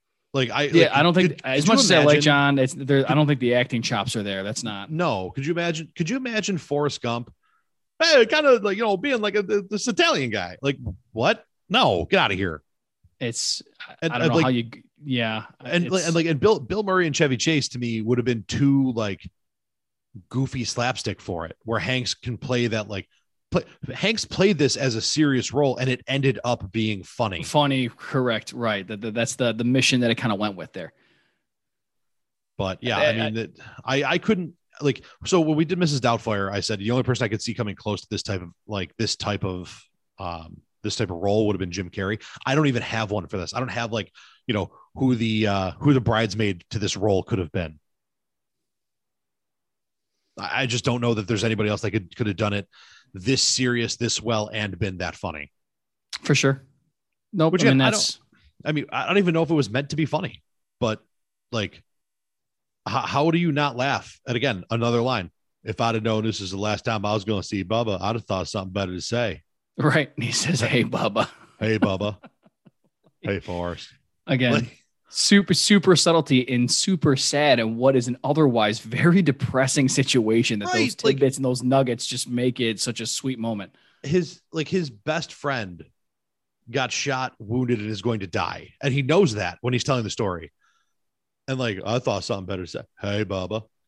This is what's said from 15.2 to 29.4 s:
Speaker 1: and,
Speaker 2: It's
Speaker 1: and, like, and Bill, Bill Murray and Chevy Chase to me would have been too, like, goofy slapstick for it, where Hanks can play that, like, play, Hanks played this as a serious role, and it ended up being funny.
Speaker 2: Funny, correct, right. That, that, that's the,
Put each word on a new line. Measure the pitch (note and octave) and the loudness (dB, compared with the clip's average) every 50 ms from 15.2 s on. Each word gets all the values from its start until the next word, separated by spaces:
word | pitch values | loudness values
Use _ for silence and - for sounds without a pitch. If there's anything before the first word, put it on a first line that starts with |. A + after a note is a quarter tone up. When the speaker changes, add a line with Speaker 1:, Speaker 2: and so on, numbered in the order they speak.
| A#2 A2+ A2 A2 G#2+ - - _ | -2 -2 -4 -6 -8 -10 -18 _
Speaker 1:
and, | - B2 D#3+ F3 F3 E3 | -8 -2 -2 0 0 0
Speaker 2:
It's | F3 F#3 D#3+ | -2 -2 0
Speaker 1:
and, | E3 E3 | 0 0
like, | E3+ D#3+ | 0 2
and | E3 D#3+ C3 | 0 0 2
Bill, | A#2 G#3 A3 D3+ | 4 4 4 2
Bill | C3+ G#2+ F#3 G#3 G#3+ | 0 -6 -4 -4 -2
Murray | G3 F#3 F#3 F3+ D#3+ | 0 0 0 0 0
and | C3+ | 2
Chevy | - E3 C#3+ C3 A#2 | 2 2 2 2 0
Chase | - D#3+ D#3+ D3 B2+ - | 0 2 2 0 0 -2
to | - A#2+ | -6 -4
me | B2 A#2 A2+ A2 | -4 -4 -2 -2
would | G#2+ A2 B2 A#2+ | 0 0 0 2
have | A#2 | 2
been | B2 B2 A2+ F#2+ | 0 0 -2 -4
too, | - - - C#3 C#3 C#3 C#3 C3+ C3 A#2+ | -6 -2 2 4 4 4 4 2 2 0
like, | A2+ A2 G2+ G2 - - - _ _ _ _ _ _ _ _ _ _ _ _ _ _ _ _ - G2+ F2+ - | -2 -2 -4 -4 -8 -12 -18 _ _ _ _ _ _ _ _ _ _ _ _ _ _ _ _ -20 -20 -16 -8
goofy | - B2+ C3+ B2 - C3 A#2 | -4 -4 -4 -2 -4 -6 -6
slapstick | - - - A#2+ B2 B2+ - - A2+ G2 - | -6 -4 -2 -2 -2 -2 -2 -4 -6 -6 -6
for | - - F#2+ E2+ E2 | -8 -8 -8 -8 -8
it, | E2 - _ - | -10 -12 _ -6
where | A2 A2+ G#2+ | -4 -4 -2
Hanks | - - B2+ B2+ A#2+ - - | 0 0 -2 -2 -2 -4 -6
can | - - B2 A#2+ G2 | -8 -8 -8 -8 -8
play | - - B2+ B2 A#2+ A#2 | -4 -2 0 0 0 0
that, | G#2+ A2 G#2+ G#2+ | -2 -4 -6 -6
like, | G#2+ F#2+ - _ _ _ _ _ _ _ _ - | -8 -10 -10 _ _ _ _ _ _ _ _ -4
play, | - C#4 - - - _ - - - | -2 -2 -2 -4 -16 _ -12 -12 -8
Hanks | - - G3 A3+ G#3+ - | -2 -2 -2 -2 -2 -4
played | - - - F#3 G#3 G#3 C#3 | -6 0 2 4 4 4 4
this | D3 B2+ - | 2 2 2
as | - C3+ C3 A2 | 0 -2 -2 -2
a | A2+ | -2
serious | - - - D3 D#3 C#3+ C3+ B2 A2 - B2 | -2 -2 0 2 2 2 2 2 0 -2 0
role, | C3+ D3 C3+ B2 - | 2 2 2 2 0
and | B2+ C3 | 0 -2
it | B2+ B2 - - | -2 -4 -4 -4
ended | C3 C#3 C3+ C3+ A#2+ - - | -2 0 2 0 0 0 0
up | A#2+ A#2+ A2+ G2+ F#2+ | -2 -2 -2 -4 -6
being | - A2+ A2 G#2+ G#2+ F#2+ F#2 | -2 -2 0 0 -2 -4 -8
funny. | - - - B2 G#2+ F#2 E2 D#2 | -10 -6 -4 -2 -2 -2 -4 -6
Speaker 2:
Funny, | - - D3+ D3 C#3+ C3+ C3 B2+ A#2 | 0 2 2 2 2 2 0 -2 -4
correct, | - - - - - C#3 B2+ B2 A2+ G#2+ - - | -6 -10 -10 -4 -2 0 0 0 0 -2 -4 -8
right. | - B2 A#2 A2+ G#2+ G2 F#2+ F#2 | -8 -4 -2 -2 -2 -2 -4 -8
That, | A2 G2+ | -10 -8
that, | G#2+ A2+ G#2+ | -8 -6 -2
that's | A#2 A#2 A#2 - | -2 -2 -2 -2
the, | - | 0